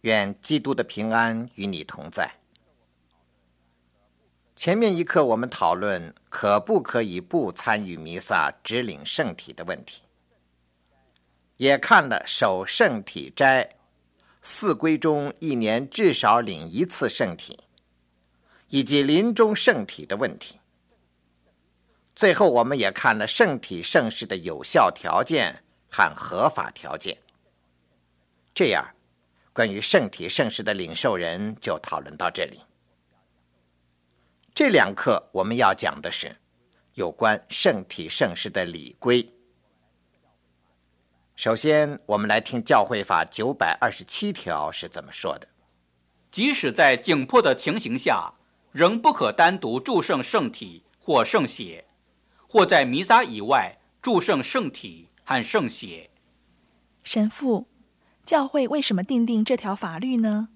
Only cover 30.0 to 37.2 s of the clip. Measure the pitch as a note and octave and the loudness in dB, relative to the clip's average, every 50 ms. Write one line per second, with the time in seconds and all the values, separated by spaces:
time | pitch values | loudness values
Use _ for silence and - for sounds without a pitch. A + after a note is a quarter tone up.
30 | B2 G2 - - E2+ F2+ - - C#3+ A2+ - - G#2 A2 G#2 G2 F#2 D#2+ E2 - | -2 -6 -10 -10 -8 -6 -2 -2 -2 -2 -4 -6 -6 -6 -4 -6 -6 -8 -8 -4
31 | - C3 G#2 F2+ F2 E2 E2 F2+ G#2 G#2+ A2 - - - E2+ D2+ - - - D2+ | -4 -2 -2 -2 -4 -6 -6 -6 -8 -10 -10 -10 -6 -6 -6 -6 -8 -8 -10 -10
32 | C#2 C#2+ D2 D2+ F2+ F2 - - F2 C#2+ - - - _ _ _ _ _ _ _ | -10 -12 -10 -6 -6 -6 -4 -6 -8 -8 -8 -20 -20 _ _ _ _ _ _ _
33 | _ _ _ _ _ _ _ _ _ _ _ _ _ _ _ _ _ _ _ _ | _ _ _ _ _ _ _ _ _ _ _ _ _ _ _ _ _ _ _ _
34 | _ _ _ _ _ _ _ _ _ _ _ - D4+ C4+ G3+ D3 G#2 F#2+ G2 - | _ _ _ _ _ _ _ _ _ _ _ 0 2 4 6 4 4 4 0 -4
35 | - C3+ A2 - - _ _ F#2+ F#2+ G2+ A#2 B2 B2 G2 F#2+ - - F2+ C#2+ D2 | 0 0 0 0 0 _ _ -4 -2 -2 0 2 2 2 2 2 -2 -4 -6 -6
36 | - F2 - - - D2+ - _ _ _ _ _ _ _ _ _ _ _ _ - | -8 -6 -4 -4 -6 -6 -12 _ _ _ _ _ _ _ _ _ _ _ _ -6
37 | G2 E2+ D#2 - | -4 -4 -2 2